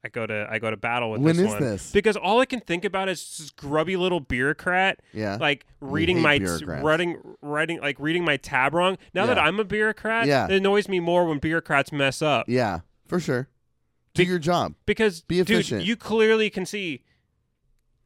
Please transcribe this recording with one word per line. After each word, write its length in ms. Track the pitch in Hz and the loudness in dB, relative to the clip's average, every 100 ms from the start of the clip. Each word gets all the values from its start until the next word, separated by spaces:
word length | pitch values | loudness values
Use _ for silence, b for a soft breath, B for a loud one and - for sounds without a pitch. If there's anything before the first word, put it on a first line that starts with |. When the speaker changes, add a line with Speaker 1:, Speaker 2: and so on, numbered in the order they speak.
Speaker 1:
I 40 | - | -10
go 160 | - | -8
to, 220 | 110 107 107 | -6 -6 -6
I 120 | 110 | -6
go 100 | 110 | -4
to 60 | 107 | -4
battle 340 | 117 120 117 | -4 -2 -2
with 100 | 110 | 0
Speaker 2:
When 140 | 147 165 | 2 2
Speaker 1:
this 100 | 202 | 0
Speaker 2:
is 40 | |
Speaker 1:
one. 60 | 208 | 0
Speaker 2:
this? 300 | 135 98 - | -4 -4 0
Speaker 1:
Because 260 | 202 220 208 | 0 2 -2
all 220 | 165 226 | 0 2
I 60 | 262 | 2
can 140 | 247 | -4
think 240 | - 175 | -6 -4
about 240 | 190 190 190 | -4 -4 -4
is 100 | 180 - - | -6 -10 -16
this 140 | 151 | -16
grubby 460 | - 147 151 160 185 | -16 -4 -2 0 0
little 240 | 180 175 | 0 -2
bureaucrat, 800 | 135 127 135 151 - 180 190 - _ | -2 -2 0 -2 0 2 2 0 _
Speaker 2:
Yeah. 260 | - 107 101 | -6 -4 -2
Speaker 1:
like, 260 | 151 143 _ - | 0 -2 _ -16
Speaker 2:
You 60 | 139 | -6
Speaker 1:
reading 280 | 147 165 175 | -2 0 2
Speaker 2:
hate 40 | |
Speaker 1:
my 160 | 160 143 | 4 4
t-, 60 | |
Speaker 2:
bureaucrats. 400 | - - - - | 2 -2 -4 -4
Speaker 1:
writing, 340 | 147 160 180 160 - - | 0 2 0 -6 -12 -16
writing, 380 | 147 147 160 131 | -8 -4 -4 -4
like, 160 | 143 139 | -6 -4
reading 260 | 147 170 | -2 -2
my 120 | 170 139 | 0 -2
tab 380 | - 135 131 | 0 0 2
wrong. 220 | 160 180 190 b | 2 0 0 b
Now 140 | 180 214 | -2 0
that 120 | 233 | 4
Speaker 2:
Yeah. 40 | |
Speaker 1:
I'm 160 | 151 196 | 2 2
a 60 | |
bureaucrat, 640 | 208 208 214 208 214 226 226 | -2 0 0 -2 -4 0 2
Speaker 2:
Yeah. 160 | 135 | 2
Speaker 1:
it 80 | 180 | 2
annoys 360 | 190 196 208 196 | 2 4 2 2
me 120 | 190 | -2
more 260 | 170 175 175 | 2 2 2
when 140 | 147 | 0
bureaucrats 500 | 156 165 - 147 139 | -2 -2 2 2 2
mess 320 | 147 139 127 | 0 0 0
up. 260 | 156 131 - | 2 2 2
Speaker 2:
Yeah, 320 | 123 120 85 - _ _ | 2 2 -2 -8 _ _
for 100 | 180 | -4
sure. 300 | - 127 131 _ _ _ _ _ _ | 0 -2 -2 _ _ _ _ _ _
Do 80 | - | 0
Speaker 1:
Be-, 60 | 180 | 2
Speaker 2:
your 100 | 180 | 2
job. 360 | 151 175 98 76 - | 2 0 0 -6 -4
Speaker 1:
because, 360 | 208 220 175 | 2 2 0
Speaker 2:
Be 160 | _ 170 | _ 0
Speaker 1:
dude, 80 | 180 | 2
Speaker 2:
efficient. 340 | 220 - 110 | 2 2 -2
Speaker 1:
you 120 | 175 233 | -2 -4
clearly 520 | - 220 220 220 214 | -2 2 4 4 0
can 160 | 196 | -2
see 380 | 185 208 185 135 _ _ _ _ _ _ _ _ _ _ | -6 -6 -8 -10 _ _ _ _ _ _ _ _ _ _